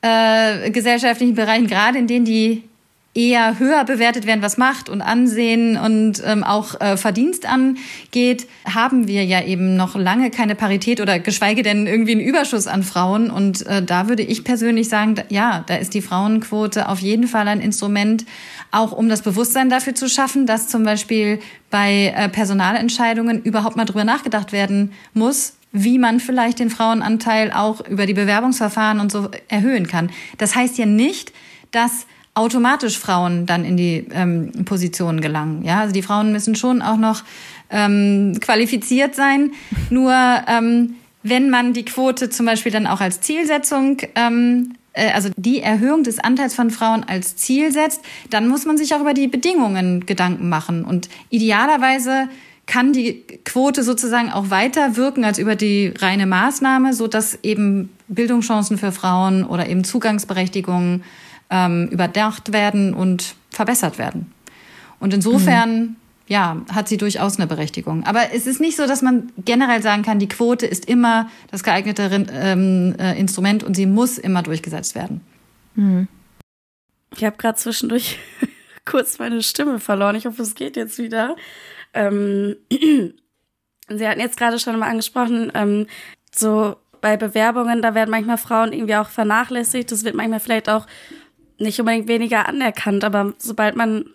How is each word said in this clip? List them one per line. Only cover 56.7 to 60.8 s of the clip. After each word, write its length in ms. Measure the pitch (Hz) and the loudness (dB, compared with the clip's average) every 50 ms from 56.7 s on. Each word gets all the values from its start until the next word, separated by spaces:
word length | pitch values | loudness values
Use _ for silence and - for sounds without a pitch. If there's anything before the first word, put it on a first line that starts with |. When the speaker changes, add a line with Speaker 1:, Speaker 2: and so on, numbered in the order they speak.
| 262 262 254 269 262 | 2 4 4 2 2
Speaker 1:
so 160 | 220 226 220 | 0 -2 -2
dass 300 | 226 220 214 220 - - - | -2 -2 -2 -2 -6 -6 -4
eben 460 | 214 214 202 208 202 196 196 185 - - - _ | -4 0 0 2 2 2 0 -2 -6 -10 -20 _
Bildungschancen 720 | _ 214 175 233 233 247 240 220 233 226 214 208 202 214 196 | _ -4 -2 0 2 2 0 2 2 0 0 0 0 -2 -2
für 140 | 214 202 180 | -2 -4 -4
Frauen 500 | - - 185 180 185 185 190 190 190 185 | -2 0 0 2 2 2 2 2 2 0
oder 260 | - - 175 175 - | 0 -2 -4 -2 0
eben 140 | 175 185 180 | 0 0 -2
Zugangsberechtigungen, 1160 | - - 254 - 226 214 208 208 - 196 185 185 185 - 202 185 190 180 180 | 0 -2 -2 0 0 -2 -2 -2 -4 -2 -2 -2 -2 -2 -4 -4 -2 -2 0